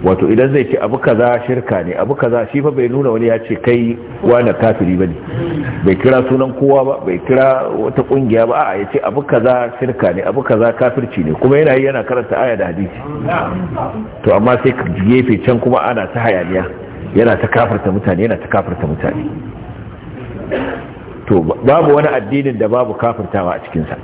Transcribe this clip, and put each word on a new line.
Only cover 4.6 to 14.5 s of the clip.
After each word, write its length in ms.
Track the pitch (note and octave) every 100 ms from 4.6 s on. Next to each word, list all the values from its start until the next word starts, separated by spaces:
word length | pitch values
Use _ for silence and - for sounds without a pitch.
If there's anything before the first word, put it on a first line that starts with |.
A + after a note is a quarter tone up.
| A2+ G#2+ F2+ F2+
bane. 200 | F#2 D#2+ - A#2 E3+ D3+ - - F#2+
Bai 100 | F#2
kira 240 | B2+ C3 B2+
sunan 240 | C3 C3
kowa 300 | B2+ C#3 C#3 C3
ba, 120 | - -
bai 140 | F2+ -
kira 380 | C3 C3+ C3 C#3 A2+
wata 260 | G#2+ B2+
kungiya 420 | B2+ C3+ C3 A2+ A2+
ba, 60 | -
a'a 200 | C3+ F#2+
ya 80 | G2+
ce 60 | C#3
abu 200 | A#2 A#2
kaza 500 | C#3 C3 A#2 B2 A#2+ -
shirka 340 | B2+ A#2+ G2+
ne, 80 | F2
abu 220 | F#2 A2
kaza 280 | C3 A2+ A#2
kafirci 500 | A2+ B2+ C3 A#2+ -
ne, 80 | D2+
kuma 240 | D#2 B2+ C#3
yana 160 | D#3 C3
yi 100 | C3+
yana 180 | C3
karanta 340 | G#2 B2 A2+ G#2+
aya 180 | B2 A2
da 100 | F#2
hadisi. 360 | E2+ F#2+ - C#3+ D3 - E3 - - - - - - - -
To 120 | A2 F#2+
amma 240 | A2+